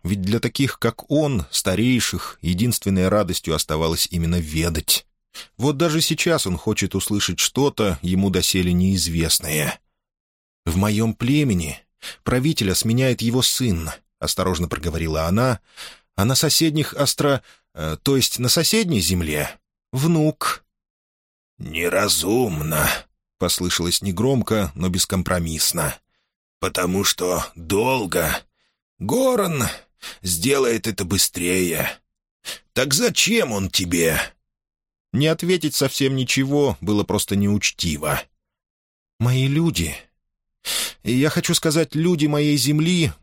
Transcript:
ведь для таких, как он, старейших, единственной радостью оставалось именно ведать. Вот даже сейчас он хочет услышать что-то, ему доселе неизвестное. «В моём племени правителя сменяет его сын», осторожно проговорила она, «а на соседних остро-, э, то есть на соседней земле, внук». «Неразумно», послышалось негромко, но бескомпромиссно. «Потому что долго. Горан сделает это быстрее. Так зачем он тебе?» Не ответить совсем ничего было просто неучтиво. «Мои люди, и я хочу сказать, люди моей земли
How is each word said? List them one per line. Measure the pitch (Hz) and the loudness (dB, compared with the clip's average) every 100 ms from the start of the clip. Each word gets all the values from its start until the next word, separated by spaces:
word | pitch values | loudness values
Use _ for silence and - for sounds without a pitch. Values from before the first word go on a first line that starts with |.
ведь | 85 101 | -4 -2
для | 92 113 | 0 0
таких, | 120 - 135 - | 0 0 -2 0
как | 117 - - | -2 -2 -2
он, | 143 151 117 - | 0 2 0 -2
старейших, | - 101 92 120 123 - 90 - - | -4 0 2 2 2 0 -4 -8 -6
единственной | - - 123 - 98 95 92 | -2 0 0 0 0 2 4
радостью | 104 92 87 - 78 | 2 0 -2 -2 -4
оставалось | - 78 80 82 - | -2 0 0 0 -2
именно | 87 82 87 | -2 0 0
ведать. | 76 78 85 80 - - - _ _ - - - | -2 -2 0 -2 -4 -8 -8 _ _ -20 -20 -4
Вот | 135 139 | -2 0
даже | 170 160 | 0 0
сейчас | - 156 175 160 98 | 0 0 0 0 0
он | 90 | -2
хочет | - 104 98 | -2 -2 -2
услышать | 98 - 104 - 85 | -2 -2 -2 -2 -4
что-то, | - - 139 - 104 85 | -2 0 0 0 -2 0
ему | 87 92 98 | 0 0 2
доселе | 90 - 95 90 | 2 0 0 2
неизвестное. | 87 95 95 82 82 80 - 80 78 71 - _ _ _ _ _ _ _ _ - | 2 2 2 0 -2 0 0 0 -2 -2 -6 _ _ _ _ _ _ _ _ -4
«В | 85 | 0
моём | 104 107 113 | 2 2 0
племени | 107 123 147 143 90 76 67 _ _ - - | 0 0 2 2 0 -2 -10 _ _ -18 -10
правителя | - 123 143 156 98 90 | -2 0 2 0 0 0
сменяет | 110 120 131 117 | 0 2 2 2
его | 117 123 | 0 2
сын», | 123 - 127 85 78 - _ _ | 0 0 0 0 -4 -10 _ _
осторожно | 76 - 92 82 85 | -4 -2 0 0 -2
проговорила | - 82 80 80 78 82 | -2 -4 -4 -2 -2 0
она, | 101 127 110 - - - - _ - | 2 2 0 -6 -20 -20 -20 _ -2
«а | 104 | 0
на | 131 | 2
соседних | 156 - 160 151 143 | 2 2 2 0 -2
остро-, | - 139 - 147 135 - - _ | -2 -2 0 0 0 -4 -20 _
э, | - 78 78 | -8 -6 -2
то | - 135 | 2 2
есть | - - | 2 0
на | 123 | 0
соседней | 170 160 220 190 120 | 2 2 2 2 2
земле, | 82 92 78 76 73 - _ _ _ | 2 0 0 -2 -4 -8 _ _ _
внук». | 127 156 165 156 - - - _ _ _ _ _ _ _ _ _ _ | -2 2 4 2 0 -4 -4 _ _ _ _ _ _ _ _ _ _
«Неразумно», | - 78 85 92 104 - 90 117 120 78 76 78 - - - _ _ _ | -10 -4 0 0 2 0 2 2 0 -2 -2 0 0 -2 -8 _ _ _
послышалось | 87 - 90 - 87 - | -2 -2 -2 -2 0 -2
негромко, | 98 87 123 135 - 107 90 69 | -2 0 0 0 0 0 -2 -2
но | 90 | -4
бескомпромиссно. | 90 - 95 87 90 82 80 - 87 73 - _ _ _ _ _ _ | -2 -2 -2 0 -2 -2 -2 -2 -2 -6 -8 _ _ _ _ _ _
«Потому | 95 90 90 95 | -4 -2 -2 0
что | 98 - 90 87 - 85 | 0 0 -2 -2 -4 -12
долго. | 80 101 123 131 95 90 76 67 - _ _ _ _ _ | -2 0 2 0 -2 -2 0 -4 -8 _ _ _ _ _
Горан | 98 226 262 247 196 147 113 - - _ - - | -2 0 2 2 0 -2 -4 -6 -18 _ -20 -10
сделает | 92 85 110 139 127 110 113 | -6 -2 2 2 2 0 -2
это | 101 90 | -6 -2
быстрее. | 98 - - 87 92 90 78 - - _ _ _ _ - - _ | 0 0 0 -2 0 0 0 -4 -6 _ _ _ _ -14 -14 _
Так | - 139 | -2 0
зачем | 139 240 - - 226 156 | 2 0 2 2 2 2
он | 104 92 | -2 -2
тебе?» | - 90 87 82 76 - - _ _ _ _ _ _ _ | -2 0 0 2 0 -4 -10 _ _ _ _ _ _ _
Не | 139 156 | 0 2
ответить | 160 170 185 156 | 2 2 0 0
совсем | - 139 - 135 135 | 0 0 2 0 0
ничего | 123 - 135 143 139 - | 0 0 2 2 2 0
было | 87 104 | 0 0
просто | 95 101 - 101 | 2 -2 0 2
неучтиво. | 101 104 - - 87 76 76 - - _ _ _ _ _ _ _ _ _ | 2 2 0 -2 -4 -2 -2 -4 -6 _ _ _ _ _ _ _ _ _
«Мои | 123 131 135 | 0 2 2
люди, | 143 165 - 80 - - _ _ _ _ _ - - - - | 2 2 0 -4 -6 -16 _ _ _ _ _ -8 -6 -6 -6
и | - | -2
я | 123 147 | 2 2
хочу | 180 - 170 | 2 0 0
сказать, | 165 151 156 - | 2 2 0 0
люди | 170 170 151 | 0 2 2
моей | 147 147 147 | 2 2 2
земли | 127 151 165 180 143 - | 2 2 2 2 0 -2